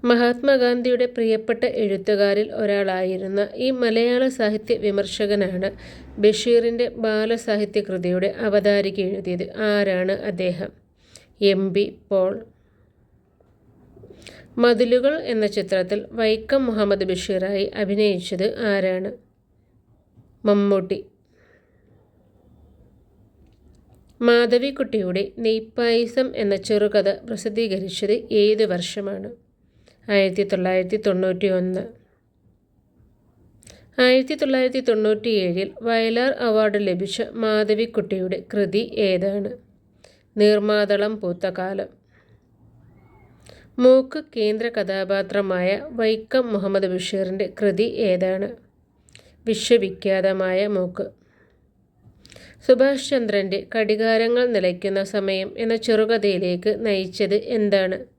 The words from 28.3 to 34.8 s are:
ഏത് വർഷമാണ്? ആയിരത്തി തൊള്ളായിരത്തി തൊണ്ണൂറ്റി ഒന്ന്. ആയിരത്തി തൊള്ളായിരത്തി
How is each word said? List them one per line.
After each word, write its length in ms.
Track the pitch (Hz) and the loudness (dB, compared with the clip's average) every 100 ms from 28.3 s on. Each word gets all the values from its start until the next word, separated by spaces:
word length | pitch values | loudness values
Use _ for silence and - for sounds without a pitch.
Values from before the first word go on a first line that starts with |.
ഏത് 320 | 214 208 214 | 2 4 4
വർഷമാണ്? 640 | 214 180 175 - 196 196 202 240 _ _ _ _ _ _ - | 2 0 -4 -8 -8 -8 -12 -16 _ _ _ _ _ _ 0
ആയിരത്തി 360 | 202 190 185 | 2 2 2
തൊള്ളായിരത്തി 520 | 196 190 185 185 185 214 | 0 0 0 0 0 -2
തൊണ്ണൂറ്റി 520 | 214 185 185 180 196 | 0 0 0 0 0
ഒന്ന്. 320 | 185 185 185 - - _ _ _ _ _ _ _ _ _ _ _ _ _ _ _ _ - - _ - | 0 0 -4 -6 -14 _ _ _ _ _ _ _ _ _ _ _ _ _ _ _ _ -20 -20 _ 2
ആയിരത്തി 360 | 254 262 262 | 4 4 2
തൊള്ളായിരത്തി 460 | 294 285 262 254 262 | -2 0 2 0 0